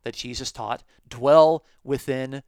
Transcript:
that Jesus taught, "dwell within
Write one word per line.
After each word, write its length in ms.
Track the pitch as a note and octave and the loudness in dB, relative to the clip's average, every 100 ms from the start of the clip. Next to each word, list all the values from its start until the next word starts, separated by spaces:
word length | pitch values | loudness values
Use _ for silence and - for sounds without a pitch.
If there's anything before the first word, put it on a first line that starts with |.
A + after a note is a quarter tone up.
that 120 | A#2 | -14
Jesus 380 | - B2 A#2+ C3 | -12 -12 -10 -12
taught, 300 | - A2 A#2+ _ _ _ | -12 -10 -10 _ _ _
"dwell 560 | A#2 C3+ D#3 D#3 D#3+ _ _ | -4 4 6 6 2 _ _
within 600 | - C#3 - C3 C3 C#3 | -8 -8 -6 -8 -8 -12